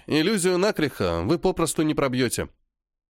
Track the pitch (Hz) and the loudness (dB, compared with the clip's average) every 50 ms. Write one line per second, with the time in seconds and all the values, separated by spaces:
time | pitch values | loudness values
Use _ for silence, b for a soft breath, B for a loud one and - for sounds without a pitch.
0 | - - 127 151 156 185 226 202 165 185 185 175 185 214 208 - 156 131 - - | -6 -2 0 0 2 2 0 0 2 2 2 2 2 2 2 0 -2 -2 -2 -2
1 | 107 90 85 85 82 104 165 170 - 190 180 - 165 151 - - 160 156 147 - | -2 0 0 0 0 0 0 0 0 0 0 0 -2 -2 0 -2 0 0 0 0
2 | 139 135 123 127 131 113 - - 82 - _ _ _ _ _ _ _ _ _ _ | -2 -2 0 0 0 0 -2 -4 -6 -6 _ _ _ _ _ _ _ _ _ _
3 | _ _ | _ _